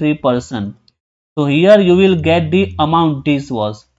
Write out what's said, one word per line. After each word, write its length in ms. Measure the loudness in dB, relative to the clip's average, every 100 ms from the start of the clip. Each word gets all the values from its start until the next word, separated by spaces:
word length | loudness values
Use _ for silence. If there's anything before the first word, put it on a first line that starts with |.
three 120 | -4 -2
percent. 500 | -2 -2 -4 -8 -8 -12 _ _ _ _ _ -4
So 80 | -2
here 340 | 2 4 4
you 160 | 4 4
will 200 | 4 2 0
get 240 | 0 0
the 240 | -2 -2 -4
amount 460 | -2 0 0 -2
this 260 | -2 -4 -4
was. 360 | -6 -6 -8 _